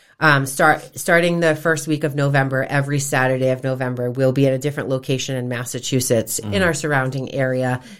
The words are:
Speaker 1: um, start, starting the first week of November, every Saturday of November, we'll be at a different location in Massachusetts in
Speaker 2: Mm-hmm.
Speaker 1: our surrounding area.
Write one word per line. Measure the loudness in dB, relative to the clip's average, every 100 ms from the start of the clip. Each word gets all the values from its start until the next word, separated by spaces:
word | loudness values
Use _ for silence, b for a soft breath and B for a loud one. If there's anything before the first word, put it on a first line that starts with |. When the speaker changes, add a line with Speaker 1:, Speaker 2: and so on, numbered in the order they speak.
| b b
Speaker 1:
um, | 4 4 2
start, | 2 4 4 -2 -8
starting | 2 4 4 2
the | 2 2
first | 0 -2 -2
week | -2
of | -2 0
November, | 2 2 2 -2 0
every | -2 0 -2
Saturday | 0 0 2 2 0
of | 0
November, | -2 -4 -4 -2 -4
we'll | 0 2
be | 4 2
at |
a | 2
different | -2 -4 -4
location | -4 -2 -4 -4 -6
in | -4
Massachusetts | -6 -6 -8 -2 -2 2 0 0 -6
in | -4
Speaker 2:
Mm-hmm. | 0
Speaker 1:
our | 0
surrounding | 0 0 0 -2 -4 -6 -2
area. | -2 0 -2 -2 B B